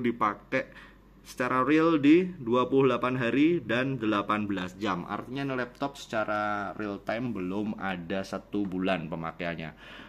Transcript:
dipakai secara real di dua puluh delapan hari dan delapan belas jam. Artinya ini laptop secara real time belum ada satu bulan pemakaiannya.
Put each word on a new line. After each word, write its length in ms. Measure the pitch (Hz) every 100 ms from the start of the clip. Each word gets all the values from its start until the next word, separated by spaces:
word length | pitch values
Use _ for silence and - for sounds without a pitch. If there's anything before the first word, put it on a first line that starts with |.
dipakai 640 | 120 117 107 101 - 131 - - - - - - -
secara 400 | - 127 127 127
real 320 | 156 165 156
di 300 | 143 170 180 -
dua 320 | 113 123 127
puluh 220 | 135 135
delapan 260 | 120 123 127
hari 400 | 117 127 156 170
dan 340 | 113 117 135 131
delapan 480 | 107 104 101 107 101
belas 320 | 95 90 92
jam. 240 | 104 90 -
Artinya 340 | 107 113 139 139
ini 60 | 127
laptop 400 | 120 - 139 -
secara 800 | - 113 107 104 104 104 98 82
real 240 | 104 98
time 320 | - 110 127
belum 480 | 101 90 101 107 -
ada 400 | 95 90 82 98
satu 400 | 95 95 - 104
bulan 480 | 98 92 95 87 78
pemakaiannya. 640 | 82 80 80 85 82 80 - - -